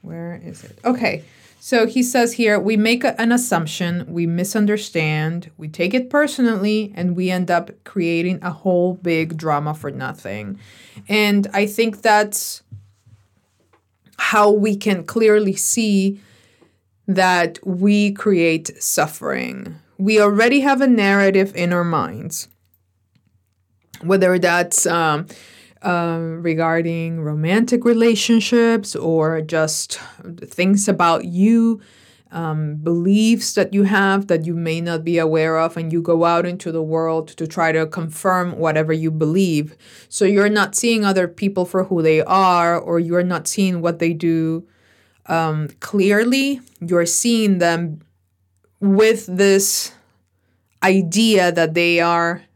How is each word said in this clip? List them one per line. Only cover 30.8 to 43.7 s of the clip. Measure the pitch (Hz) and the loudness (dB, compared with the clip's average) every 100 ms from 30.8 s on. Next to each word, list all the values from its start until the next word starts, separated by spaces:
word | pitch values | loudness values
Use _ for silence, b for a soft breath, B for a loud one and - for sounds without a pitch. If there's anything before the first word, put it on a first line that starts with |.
| 208 | 2
about | 185 175 165 | 2 4 2
you, | 175 175 202 233 226 220 b b b b _ | 0 2 4 4 2 0 b b b b _
um, | 165 165 156 151 151 | -8 -6 -4 -4 -4
beliefs | 156 170 175 202 220 233 - | -2 0 2 2 4 2 0
that | - - | -2 0
you | 196 | 2
have | 196 202 196 196 196 | 2 4 2 2 0
that | 170 160 | -2 -2
you | |
may | 170 165 165 | -4 -4 -4
not | 170 165 | -4 -4
be | 160 170 | -2 0
aware | 160 160 160 160 | 2 0 0 0
of, | 165 165 | 0 -2
and | 165 | -4
you | 170 | -4
go | 170 165 | 0 2
out | 170 170 175 | 2 2 0
into | 180 180 | -6 -6
the | 165 | -6
world | 156 160 160 160 160 | -4 -2 -2 -4 -6
to | - 160 | -10 -8
try | 180 160 | -2 0
to | 160 | 0
confirm | 156 170 165 156 190 185 180 - | -2 -6 -8 -4 0 0 -2 -2
whatever | 160 156 156 | -2 0 0
you | 160 160 | -2 -2
believe. | 156 156 175 190 151 151 - B B B | -2 0 2 2 0 -4 -12 B B B
So | - | -2
you're | 202 202 202 | 2 4 2
not | 208 190 - | 2 0 0
seeing | 240 226 | 0 0
other | 202 190 180 | 2 2 0
people | - 196 196 | -2 -4 -2
for | 180 185 | -2 -2
who | 196 180 | -2 0
they | 160 156 | 2 2
are, | - 190 190 175 170 170 | 2 2 4 4 2 0
or | - 170 | -2 -2
you're | 165 175 | 0 -2
not | 180 170 156 | 0 -4 -4
seeing | - 190 | -2 -2